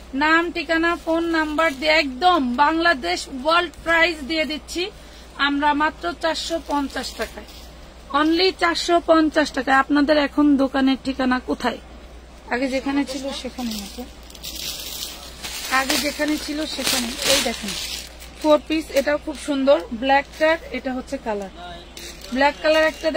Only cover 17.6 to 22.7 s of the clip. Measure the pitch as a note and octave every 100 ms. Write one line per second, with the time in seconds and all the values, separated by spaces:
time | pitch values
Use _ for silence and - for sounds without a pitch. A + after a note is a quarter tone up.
17.6 | G3+ - - - - - - - D#4 D4+
18.6 | - D#4 D4+ C#4 C#4 D4 D#4 C4+ - C#4
19.6 | C4+ D4+ - A3 C4+ C#4 C#4 - D#4 D#4+
20.6 | - B3+ C4+ B3+ C4 C4+ A#3+ G#3 F#3+ F3+
21.6 | F3 E3+ E3+ - - - - B3 C#4+ C#4+
22.6 | D#4